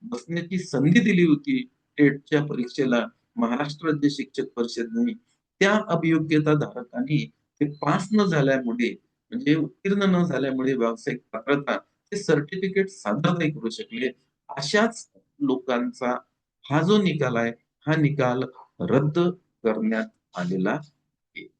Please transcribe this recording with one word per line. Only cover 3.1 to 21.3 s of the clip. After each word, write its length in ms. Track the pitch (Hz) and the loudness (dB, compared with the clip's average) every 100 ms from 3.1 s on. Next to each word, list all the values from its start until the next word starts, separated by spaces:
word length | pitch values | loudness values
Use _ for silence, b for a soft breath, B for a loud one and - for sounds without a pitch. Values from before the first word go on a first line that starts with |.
| _ _ 117 | _ _ -4
महाराष्ट्र 500 | 117 123 147 - 160 | -2 -2 -4 -6 -4
राज्य 220 | 151 143 | 0 0
शिक्षक 360 | - - - - - | -2 -8 -6 -6 -4
परिषदेने, 560 | 117 117 113 117 120 110 _ _ _ - | -6 -4 -6 -2 -2 -4 _ _ _ 0
त्या 200 | 196 214 214 | 2 2 0
अभियोग्यता 640 | 165 160 160 156 151 151 | 0 2 2 2 2 2
धारकांनी 800 | 151 120 123 - 120 135 151 - _ _ - | 2 0 -8 -10 -6 -2 -2 -2 _ _ -4
ते 40 | |
पास 440 | 147 147 147 147 - | -4 -2 -2 -2 0
न 120 | 214 | 2
झाल्यामुळे, 720 | 196 156 135 131 120 117 113 98 _ _ - | 2 2 2 2 0 -2 -2 -4 _ _ -12
म्हणजे 240 | - 143 | -4 0
उत्तीर्ण 480 | 156 - - 196 202 | 0 0 -4 -2 2
न 220 | 196 180 | 2 2
झाल्यामुळे 480 | 170 131 135 131 131 | 2 0 -2 -2 -2
व्यावसायिक 480 | 123 117 113 - - _ | 0 0 -2 -6 -8 _
पात्रता 460 | 110 - 143 135 104 | -8 0 0 0 -6
ते 380 | - _ - 202 | -6 _ -10 -6
सर्टिफिकेट 720 | - 151 147 185 190 196 190 | 0 0 0 -4 -2 -2 -2
सादर 500 | - 104 117 175 175 | -4 -4 0 0 2
नाही 120 | 156 | 0
करू 200 | - 113 | -2 -6
शकले. 380 | 110 107 113 127 - _ _ - | -8 -10 -6 -6 -6 _ _ -14
अशाच 640 | - 147 208 226 - - _ _ - | -10 0 2 2 -2 -18 _ _ -4
लोकांचा 800 | 135 127 - 120 123 - 123 123 - _ _ _ - | -2 0 0 -2 -2 -4 -4 -4 -8 _ _ _ -2
हा 120 | 147 | 0
जो 200 | 170 214 | 4 4
निकाल 340 | 190 151 131 113 | 2 0 -2 0
आहे, 160 | 117 117 _ _ - | -2 -4 _ _ -2
हा 100 | 160 | 2
निकाल 460 | 143 147 123 123 127 B B - | 2 2 0 0 -4 B B -8
रद्द 380 | - 127 151 165 175 180 _ _ | 0 2 2 2 0 -2 _ _
करण्यात 400 | 113 110 110 110 - _ _ | -2 0 -2 -2 -6 _ _
आलेला 360 | - 90 92 95 | -8 -4 -2 -2
आहे. 760 | 147 - _ _ _ _ | -4 -8 _ _ _ _